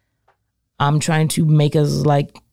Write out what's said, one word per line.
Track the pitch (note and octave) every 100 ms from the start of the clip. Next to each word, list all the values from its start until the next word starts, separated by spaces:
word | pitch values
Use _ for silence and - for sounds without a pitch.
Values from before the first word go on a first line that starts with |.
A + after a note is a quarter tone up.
| _ _ _ _ _ _ _ -
I'm | C#3+ D3
trying | D3+ D#3 D#3
to | -
make | D#3+ D3+ D3 D#3+
us | D3 C#3+
like | C#3+ C#3+ C#3+ - _